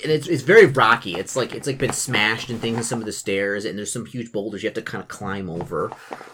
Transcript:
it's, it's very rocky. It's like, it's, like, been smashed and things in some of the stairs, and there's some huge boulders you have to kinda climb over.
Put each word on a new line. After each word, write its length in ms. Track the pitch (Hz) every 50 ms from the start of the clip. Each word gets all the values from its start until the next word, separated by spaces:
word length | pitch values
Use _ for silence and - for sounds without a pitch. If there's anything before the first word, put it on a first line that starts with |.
| - 151
it's, 160 | 156 147 131
it's 160 | - 170 127 -
very 220 | 170 202 226 196
rocky. 480 | 135 135 131 113 110 117 117 - 98 82
It's 200 | 92 98 - -
like, 180 | 127 117 - -
it's, 140 | 113 -
like, 100 | 143 135
been 160 | 135 139 117 -
smashed 560 | - - 131 120 104 104 107 113 113 - -
and 100 | 117 110
things 180 | - 117 113
in 60 | 113 113
some 160 | - 123 117
of 60 | 107
the 60 | 107 98
stairs, 500 | - - 104 98 98 101 101 101 101 104
and 120 | 110 92
there's 160 | 104 104 - -
some 140 | 120 107
huge 240 | - - 123 117 -
boulders 320 | - 101 101 107 101 92 107
you 40 |
have 60 | 104 -
to 80 | 110
kinda 240 | - - - 98 92
climb 440 | - - - 101 98 98 98 95 87
over. 420 | 82 85 87 - 87 76 92 110 - - - - - - - -